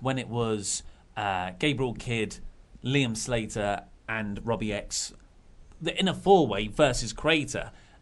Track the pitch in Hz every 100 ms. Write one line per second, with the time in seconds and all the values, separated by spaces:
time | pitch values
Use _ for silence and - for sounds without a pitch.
0 | 127 131 95 117 117 107 98 - - -
1 | - - 104 95 92 90 151 127 131 95
2 | - 117 101 - - - - - 120 139
3 | 127 110 - 120 107 113 104 98 - -
4 | - 110 104 101 113 110 107 101 - -
5 | - - - - - - - - 160 -
6 | 185 165 185 196 131 101 107 - 147 120
7 | 113 - 151 160 127 101 - - - -